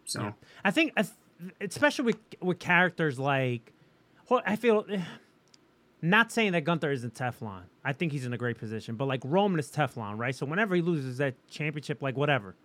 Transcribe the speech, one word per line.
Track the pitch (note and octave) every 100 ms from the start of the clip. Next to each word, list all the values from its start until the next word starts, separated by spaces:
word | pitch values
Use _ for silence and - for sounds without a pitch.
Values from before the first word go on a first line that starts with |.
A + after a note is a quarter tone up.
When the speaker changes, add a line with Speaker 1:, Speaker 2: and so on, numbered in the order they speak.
Speaker 1:
so. | - G#2
Speaker 2:
Yeah. | G#2 - - -
I | G3
think, | D4+ E4 -
I |
th-, | G3 - _ - F3+ - G3+
especially | - D4 D4
with, | A#3 G3 - -
with | F3+ F3
characters | - F3 F3+ - D#3+ C3
like, | C#3 C3+ B2+ A#2+ - _ _ _ _ _ -
well, | B3 -
I |
feel, | G#3+ A#3+ G#3+ G#3
<sighs> | G3+ E3 - _ _ _ _ _ _ _ -
not | D#3+ G#3+ A3+
saying | A#3 G#3+
that | F3
Gunther | D3+ E3+ D#3
isn't | C3+ A#2+
Teflon. | - B2+ - A2 F#2 F2+ _
I | C3+
think | C#3 F3
he's | C#3 B2
in |
a | A#2+
great | A#2+ A2+
position, | A2 A2 A2
but, | A2 C3+
like, | -
Roman | C3 F3+ G3+ E3
is | C3+
Teflon, | D3+ C3 B2+ G#2 G#2+
right? | A#2+
So | B2+ C3+
whenever | F3 A3 F3+
he |
loses | E3+ D#3+ C3 B2
that | C#3 A#2+ -
championship, | - D3+ D3+ - C#3+
like, | C#3 B2
whatever, | D3 C3+ G2 -